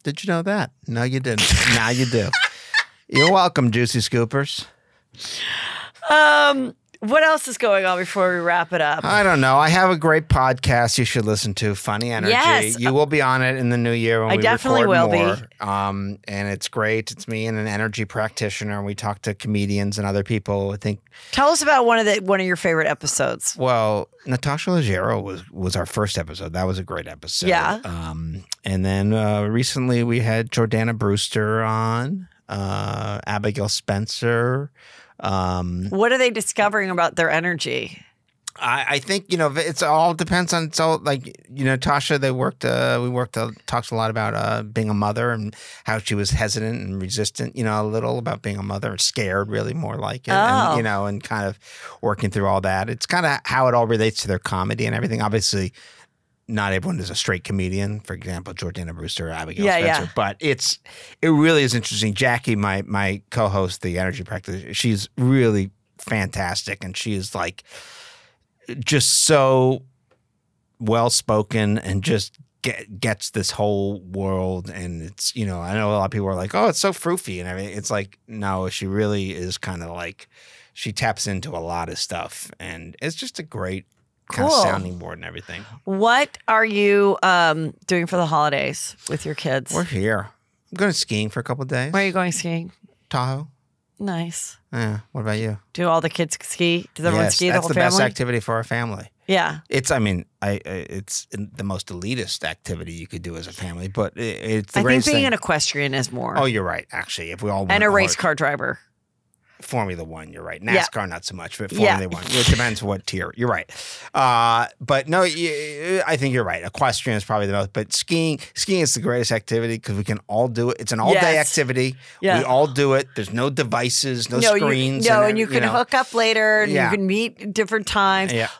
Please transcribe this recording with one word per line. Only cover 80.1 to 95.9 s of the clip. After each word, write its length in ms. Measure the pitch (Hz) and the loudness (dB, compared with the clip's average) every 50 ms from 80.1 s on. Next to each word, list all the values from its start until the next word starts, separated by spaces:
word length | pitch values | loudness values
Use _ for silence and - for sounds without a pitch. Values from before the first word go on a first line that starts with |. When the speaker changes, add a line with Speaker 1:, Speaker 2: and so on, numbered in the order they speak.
| 82 _ - _ _ _ - - - - - _ _ | -12 _ -20 _ _ _ -20 -20 -20 -20 -20 _ _
Speaker 1:
she 200 | - - 113 104 | -10 -10 -8 -6
taps 340 | - - 113 - - - | -2 -2 -2 -2 -2 -4
into 240 | 107 98 92 - - 87 | -4 -4 -6 -6 -8 -8
a 20 | 85 | -8
lot 300 | 82 85 85 85 85 82 | -6 -6 -6 -6 -6 -6
of 100 | 82 - | -6 -8
stuff, 520 | - - 90 85 82 - - - - - - - | -8 -6 -6 -8 -8 -10 -10 -12 -12 -12 -14 -14
and 360 | 82 87 82 82 - - - - - | -12 -12 -12 -12 -14 -16 -14 -8 -8
it's 140 | 160 160 | -8 -6
just 220 | - 262 254 - - | -6 -10 -12 -10 -12
a 40 | 160 | -14
great 440 | 156 - 110 92 92 95 95 - _ _ _ _ _ _ _ _ - | -12 -8 -8 -6 -6 -6 -8 -10 _ _ _ _ _ _ _ _ -10
kinda 180 | - - 262 302 | -4 0 2 4
Speaker 2:
Cool. 120 | 311 247 190 | 4 4 4
Speaker 1:
sounding 360 | 165 - - - - - - | 4 2 -2 -4 -6 -8 -10
board 200 | 85 85 85 82 | -12 -12 -14 -12
and 60 | 82 | -14
everything. 400 | 85 85 85 - - - 107 101 - - - - | -14 -14 -14 -14 -12 -14 -14 -14 -16 -18 -14 -8
Speaker 2:
What 540 | 196 196 190 214 226 240 269 294 277 - - - | -6 -2 2 2 4 4 4 2 0 -4 -10 -2
are 180 | - 220 220 226 | 0 2 2 2
you, 520 | 220 202 202 202 202 202 202 202 202 196 - - | 2 2 2 4 4 6 6 6 4 4 4 4
um, 520 | 185 180 175 170 160 156 160 160 147 - _ - | 4 4 6 6 4 4 2 -2 -6 -8 _ -4
doing 200 | - 185 175 170 | 0 0 0 0
for 100 | 170 185 | 0 0
the 100 | 180 170 | 0 2
holidays 680 | 151 160 156 151 151 139 139 139 135 147 - - - - _ - - | 2 2 2 2 2 2 0 0 -2 -4 -6 -10 -10 -12 _ -8 -6
with 160 | 147 143 - | -6 -4 -4
your 80 | 151 147 | -6 -8
kids? 380 | - - 151 131 135 123 - - | -4 -2 -2 -2 -2 -2 -2 -2
Speaker 1:
We're 120 | 156 180 | -2 -2
here. 440 | 165 143 95 98 110 110 98 101 104 - _ _ _ _ _ _ - | -2 -2 -2 0 0 0 0 -2 -6 -12 _ _ _ _ _ _ -12
I'm 60 | - | -4
going 160 | 175 196 202 165 | 0 0 0 2
skiing 380 | - - - 113 107 107 107 | 0 -2 -2 -2 -2 -2 -2
for 100 | - 123 | -4 -6
a 20 | 117 | -4
couple 200 | - 123 139 135 | -4 -4 -6 -4
of 60 | 131 | -4
days. 240 | - 123 127 147 175 | -2 -2 -2 0 0
Speaker 2:
Where 100 | 196 196 | 0 0
are 40 | |
you 60 | 190 175 | 2 0
going 180 | 190 180 180 165 | 0 0 0 -2
skiing? 400 | 175 - 170 165 165 170 180 - _ _ - _ _ _ - | -2 -4 -2 -4 -4 -6 -8 -14 _ _ -20 _ _ _ -4
Speaker 1:
Tahoe. 400 | - 131 123 131 135 135 151 - _ _ _ _ _ _ _ _ _ - | -2 -2 0 0 -2 -4 -8 -12 _ _ _ _ _ _ _ _ _ -8
Speaker 2:
Nice. 600 | 202 202 175 165 170 170 165 - - - - _ _ - - | -6 -6 -4 -4 -6 -6 -6 -10 -10 -12 -14 _ _ -10 -6
Speaker 1:
Yeah. 280 | 120 113 107 104 107 - _ - | -4 -4 -2 -4 -6 -8 _ -10
What 100 | 135 110 | -6 -4
about 160 | 110 107 107 | -2 -2 -2
you? 200 | 113 110 104 98 _ _ - | -2 -4 -6 -6 _ _ -6
Speaker 2:
Do 160 | - 175 | -2 0
all 120 | 175 | 2